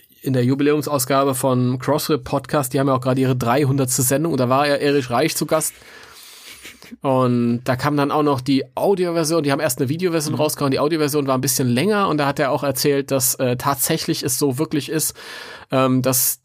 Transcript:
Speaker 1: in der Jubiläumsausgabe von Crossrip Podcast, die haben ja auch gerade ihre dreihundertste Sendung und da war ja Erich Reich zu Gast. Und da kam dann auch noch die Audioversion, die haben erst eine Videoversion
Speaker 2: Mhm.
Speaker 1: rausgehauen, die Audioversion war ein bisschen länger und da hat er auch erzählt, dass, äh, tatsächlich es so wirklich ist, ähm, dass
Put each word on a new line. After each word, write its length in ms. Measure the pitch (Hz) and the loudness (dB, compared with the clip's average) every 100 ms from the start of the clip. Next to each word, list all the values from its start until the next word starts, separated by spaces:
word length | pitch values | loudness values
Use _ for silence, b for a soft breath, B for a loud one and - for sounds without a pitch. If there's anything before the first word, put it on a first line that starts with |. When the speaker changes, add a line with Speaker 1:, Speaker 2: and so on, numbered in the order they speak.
| - _ | -20 _
Speaker 1:
in 120 | - | -2
der 120 | 131 123 | 0 2
Jubiläumsausgabe 880 | 135 143 151 147 147 - 135 139 127 | 2 2 2 0 -2 0 2 2 0
von 440 | 135 127 123 131 | 0 2 0 0
Crossrip 440 | 127 147 - 151 | 0 -2 0 -2
Podcast, 500 | 127 139 - 151 135 | -2 -6 -2 -2 0
die 60 | 139 | 0
haben 80 | 139 | 0
ja 60 | |
auch 80 | 131 | 0
gerade 180 | 131 131 | 0 2
ihre 160 | 131 127 | 2 2
dreihundertste 680 | 117 127 139 139 127 - | 2 2 2 2 0 0
Sendung 300 | 127 139 165 | 0 0 0
und 60 | 143 | 0
da 100 | 120 | 2
war 180 | 131 147 | 2 2
ja 80 | 143 | 2
Erich 340 | 147 143 127 | 2 0 0
Reich 260 | 120 160 - | 0 0 -2
zu 100 | 156 | -2
Gast. 280 | 160 151 B B B B B B B B B B B B - | 0 -2 B B B B B B B B B B B B -6
Und 600 | 139 131 127 123 120 120 | 0 2 2 2 2 0
da 120 | 123 127 | -2 -2
kam 200 | 147 147 | 0 0
dann 140 | 143 | 0
auch 120 | 139 | 2
noch 180 | 147 135 | 2 0
die 220 | 131 135 - - | 0 0 -2 -4
Audioversion, 680 | 156 196 180 170 151 165 | 0 0 0 0 0 0
die 80 | 143 | 0
haben 80 | 139 | 0
erst 180 | 156 - | 0 -2
eine 100 | 131 | -2
Videoversion 440 | 165 185 165 151 120 | 0 0 0 -2 -2
Speaker 2:
Mhm. 60 | |
Speaker 1:
rausgehauen, 300 | 151 - 143 | -2 0 0
die 80 | 135 | 0
Audioversion 480 | 143 160 147 147 135 | 0 0 0 0 0
war 100 | 131 | 0
ein 40 | |
bisschen 260 | 131 - 131 | 0 0 0
länger 380 | 120 180 104 190 | 2 2 2 0
und 80 | 156 | 0
da 100 | 139 | 0
hat 120 | 143 | 0
er 120 | 139 | -2
auch 120 | 143 | 0
erzählt, 480 | 143 131 147 139 139 | -2 0 0 0 0
dass, 240 | 135 127 - | 0 0 0
äh, 200 | 127 123 | -2 0
tatsächlich 680 | - 139 - 160 - 156 | -2 -2 -2 -2 -2 -4
es 140 | 147 - | -2 0
so 200 | 147 127 | 0 0
wirklich 320 | 156 151 131 | -2 -2 -4
ist, 260 | 156 - B B B B B B | -4 -4 B B B B B B
ähm, 300 | 135 131 131 | 0 2 2
dass 400 | 127 123 - - | 2 0 -2 -4